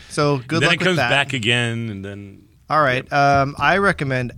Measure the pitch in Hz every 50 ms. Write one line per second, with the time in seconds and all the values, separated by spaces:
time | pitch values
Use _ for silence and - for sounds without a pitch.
0 | - - - 160 147 147 143 131 117 127 - - 143 170 175 - 175 185 180 151
1 | 127 120 135 139 139 135 135 127 104 120 120 123 120 117 117 117 117 113 101 98
2 | 95 101 101 101 101 98 98 95 - _ _ _ _ - 143 156 151 131 127 131
3 | - - 156 143 143 139 139 139 139 139 147 - 143 147 175 196 202 196 165 -
4 | 151 135 131 127 123 117 -